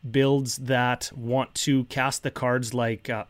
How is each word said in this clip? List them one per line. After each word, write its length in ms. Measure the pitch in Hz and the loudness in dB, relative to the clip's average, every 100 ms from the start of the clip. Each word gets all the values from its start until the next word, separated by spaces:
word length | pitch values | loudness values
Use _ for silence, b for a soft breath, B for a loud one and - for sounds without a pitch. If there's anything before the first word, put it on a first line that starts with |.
| 123 | -2
builds 460 | 135 135 139 127 - | 2 4 4 0 -6
that 520 | 127 127 123 123 - 135 | 0 2 2 0 -4 -8
want 400 | 113 131 123 - | -2 0 -2 -2
to 300 | - 135 127 | 2 2 2
cast 380 | 135 131 - | -2 -2 -2
the 80 | 139 | -6
cards 420 | - 123 127 117 | -2 0 0 0
like, 360 | 123 117 110 - | 0 0 -2 -4
uh, 140 | 110 - | -6 -6